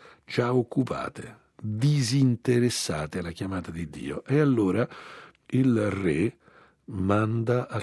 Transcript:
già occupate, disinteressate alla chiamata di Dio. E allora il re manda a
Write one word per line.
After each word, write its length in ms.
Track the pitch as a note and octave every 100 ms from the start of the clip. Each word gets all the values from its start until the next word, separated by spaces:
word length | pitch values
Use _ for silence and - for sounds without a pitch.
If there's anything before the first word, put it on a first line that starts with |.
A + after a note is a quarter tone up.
| - - -
già 280 | - B2
occupate, 880 | B2+ A#2 - B2 - C2 - - - _ _
disinteressate 1600 | G#2+ G#2+ C#3 D3 A#2 C#3 C3 A#2 - B2 A#2+ - - D#2 D2+ F2+
alla 100 | E2+
chiamata 400 | E2 F#2+ F#2+ E2
di 180 | E2 E2
Dio. 360 | C#2 C2 D2+
E 160 | - C#3
allora 480 | D3 A#2+ G2 F#2+ B2 - - - - _ -
il 420 | A#2+ C3 A2+ G#2
re 460 | F#2+ F#2+ D2 A2 - _ - - _ -
manda 840 | G2 F#2+ G#2 A2 A#2 A2+ B2 A#2+
a 140 | A2